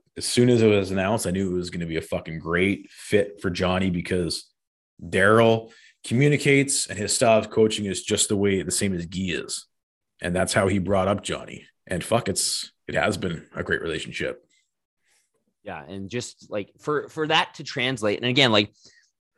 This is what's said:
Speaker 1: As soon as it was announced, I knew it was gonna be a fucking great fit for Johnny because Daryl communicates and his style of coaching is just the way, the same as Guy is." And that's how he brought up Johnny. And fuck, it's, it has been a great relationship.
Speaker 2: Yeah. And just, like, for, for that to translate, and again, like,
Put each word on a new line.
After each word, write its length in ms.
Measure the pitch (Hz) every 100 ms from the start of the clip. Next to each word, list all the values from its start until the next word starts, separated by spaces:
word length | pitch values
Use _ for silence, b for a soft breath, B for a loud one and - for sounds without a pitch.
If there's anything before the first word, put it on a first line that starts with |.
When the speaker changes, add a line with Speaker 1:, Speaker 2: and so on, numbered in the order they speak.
| _ -
Speaker 1:
As 80 | -
soon 240 | 123 123
as 120 | 120
it 60 | 110
was 220 | 104 95
announced, 360 | 95 95 - 92
I 40 |
knew 200 | 92 95
it 60 | 90
was 120 | 87
gonna 160 | 90 82
be 120 | 80
a 40 |
fucking 380 | - 90 82 80
great 500 | 76 87 98 95 -
fit 500 | - - 104 - -
for 80 | 98
Johnny 400 | 87 90 92 95
because 600 | 87 85 92 82 - - _ _ _ _ -
Daryl 720 | 85 95 98 113 113 113 113 B B B
communicates 840 | - 120 147 143 147 139 139 - -
and 100 | 101
his 180 | 101 -
style 220 | 120 110
of 100 | 90
coaching 360 | 110 110 107 101
is 180 | 90
just 260 | - 104 -
the 80 | 104
way, 240 | 101 95
the 80 | 85
same 220 | - 101 87
as 100 | 85
Guy 280 | 92 92 71
is." 240 | - - - _ _ _ _ -
And 140 | 87 90
that's 180 | 90
how 140 | 113 98
he 120 | 98
brought 280 | 90 98 95
up 140 | 101
Johnny. 440 | - 78 - - - _ -
And 160 | 87
fuck, 240 | - 117 -
it's, 440 | 87 - - - _ -
it 80 | 78
has 220 | 90 92
been 300 | 92 80 - 80
a 80 |
great 180 | 85 85
relationship. 600 | 82 78 - - 67 - _ _ _ _ _ _ _ _ _ _ _ _
Speaker 2:
Yeah. 180 | 101 80
And 260 | 71 98 95
just, 400 | 120 - - -
like, 220 | 104 98 _
for, 280 | - 147 104
for 180 | 156 156
that 260 | 160 - -
to 80 |
translate, 540 | 139 135 127 123 104 101
and 80 | 123
again, 240 | 127 127
like, 200 | 107 104 _ b b b _ _